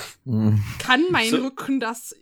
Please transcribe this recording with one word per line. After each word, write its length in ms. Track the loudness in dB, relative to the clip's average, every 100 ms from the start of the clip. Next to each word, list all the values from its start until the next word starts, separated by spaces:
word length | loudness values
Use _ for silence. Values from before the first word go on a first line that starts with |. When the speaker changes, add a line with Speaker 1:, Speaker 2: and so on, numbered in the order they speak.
| -12 -14
Speaker 1:
Mhm. 360 | -4 2 4 4 0 -6
Speaker 2:
Kann 240 | 0 2 4
mein 180 | 2 2
Speaker 3:
So. 60 | 0
Speaker 2:
Rücken 340 | -2 -6 -4 -2
das 320 | -2 -8 -12 -18